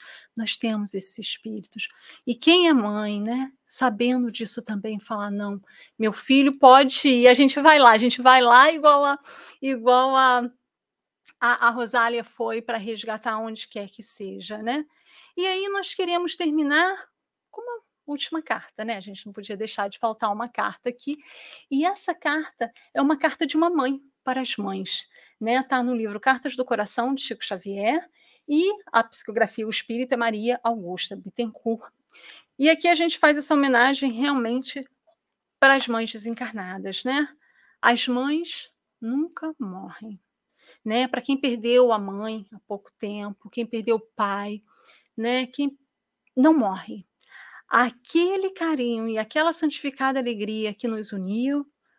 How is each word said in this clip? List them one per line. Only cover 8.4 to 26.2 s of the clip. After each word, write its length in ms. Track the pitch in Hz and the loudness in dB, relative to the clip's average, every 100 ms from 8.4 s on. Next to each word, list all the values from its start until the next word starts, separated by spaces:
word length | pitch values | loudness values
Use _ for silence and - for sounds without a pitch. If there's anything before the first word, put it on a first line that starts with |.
lá 300 | 240 247 302 | 10 8 8
igual 320 | 320 294 285 | 6 6 6
a, 160 | 285 285 - - - - | 4 -2 -8 -20 -20 -8
igual 540 | 269 247 240 247 262 262 | -6 0 4 4 4 4
a... 340 | 262 247 247 - _ _ _ _ _ _ _ _ | 4 2 0 -10 _ _ _ _ _ _ _ _
a, 300 | 240 240 240 | -2 2 0
a 20 | |
Rosália 540 | 233 233 247 233 240 | 0 -2 0 0 -2
foi 380 | 226 - 226 226 | -8 -8 -6 -6
pra 160 | 226 226 | -6 -6
resgatar 640 | 208 214 220 220 233 214 | -8 -10 -10 -8 -6 -6
onde 280 | 226 220 - | -8 -12 -14
quer 220 | 214 196 | -14 -14
que 140 | - | -14
seja, 560 | - - 190 196 185 214 | -16 -14 -14 -14 -14 -10
né? 260 | 220 285 302 _ _ - _ - | -6 -6 -8 _ _ -20 _ -6
E 100 | 370 | -4
aí 220 | 370 403 | -4 -4
nós 260 | 392 - | -6 -6
queremos 440 | - 349 349 349 - | -6 -4 -2 -4 -4
terminar 720 | 330 311 285 302 359 381 - _ _ _ _ | -2 -2 0 2 0 -4 -12 _ _ _ _
com 100 | - | -16
uma 220 | 480 466 _ _ | -14 -14 _ _
última 380 | - 285 - 320 | -12 -10 -8 -8
carta, 420 | 311 175 - - | -6 -8 -10 -12
né? 140 | 220 208 | -10 -10
A 20 | |
gente 260 | 202 196 208 | -12 -18 -18
não 60 | |
podia 240 | 202 202 202 | -16 -12 -10
deixar 320 | 220 - 202 | -8 -6 -6
de 100 | - | -4
faltar 360 | 226 214 214 | -6 -2 -4
uma 160 | 208 240 | -4 -6
carta 400 | 220 208 - 247 | -6 -6 -6 -8
aqui. 280 | 247 277 294 - - - - _ | -8 -8 -10 -14 -20 -20 -20 _
E 160 | 277 349 | 0 0
essa 280 | 403 - | -2 -6
carta 560 | 330 302 311 302 - 226 _ _ | -4 -4 -4 -6 -8 -10 _ _
é 80 | - | 0
uma 140 | 277 294 | 0 2
carta 300 | 311 - 294 | -2 -2 -2
de 100 | 311 | 0
uma 140 | 339 | 0
mãe 320 | 330 262 277 - _ | 0 -2 -4 -10 _
para 200 | 262 254 | -6 -6
as 160 | 247 - | -6 -6
mães, 500 | 196 190 190 - - _ _ - | -6 -8 -8 -10 -10 _ _ -8
né? 240 | 220 254 | -2 -2
Tá 180 | 254 262 | 0 -2
no 140 | 247 240 | -2 -2
livro 240 | 220 | -4
Cartas 380 | 202 | -2